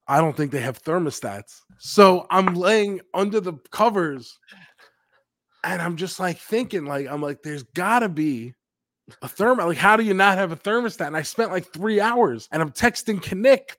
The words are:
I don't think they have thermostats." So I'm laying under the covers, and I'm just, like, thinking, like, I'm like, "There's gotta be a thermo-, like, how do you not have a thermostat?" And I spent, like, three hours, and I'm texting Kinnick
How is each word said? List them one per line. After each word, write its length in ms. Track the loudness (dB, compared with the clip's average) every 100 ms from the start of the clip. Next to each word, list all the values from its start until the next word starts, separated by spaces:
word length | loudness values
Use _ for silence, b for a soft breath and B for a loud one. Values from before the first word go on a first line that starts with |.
| 0
I 140 | 2
don't 160 | 2 0
think 140 | -4
they 100 | -2
have 220 | -6 -8
thermostats." 800 | -4 -2 -2 -6 -10 -10 -14 -20 _ _
So 480 | -4 6 6 6 0
I'm 240 | 0 2
laying 480 | 2 2 2 2 -4 -8
under 260 | -4 -2 -2
the 140 | -4 -12 _
covers, 680 | 0 0 2 -4 -6 -14 -20 b b b b b b b b _ _ _ -10
and 180 | -6 -4
I'm 160 | -4 -4
just, 220 | -8 -4
like, 200 | -6 -6
thinking, 460 | -4 -4 -2 -6 -4
like, 200 | -6 -6
I'm 140 | -6
like, 220 | -6 -8
"There's 180 | -10 -12
gotta 480 | -10 -4 0 2 0
be 460 | -2 -2 -2 -8 -16 _ _ _ _ _ -18
a 60 | -16
thermo-, 400 | 0 2 2 0
like, 100 | 2
how 200 | 4 4
do 60 |
you 120 | 4 4
not 220 | 4 4
have 120 | -2
a 40 | -4
thermostat?" 500 | -2 -2 -2 -6 -6
And 100 | -4
I 40 |
spent, 300 | -6 -4 -2
like, 200 | -4 -6
three 300 | -6 -2 0
hours, 460 | 2 2 2 0 -6
and 100 | -4
I'm 100 | -4
texting 500 | 0 0 0 -4 -4
Kinnick 540 | -4 0 4 4 2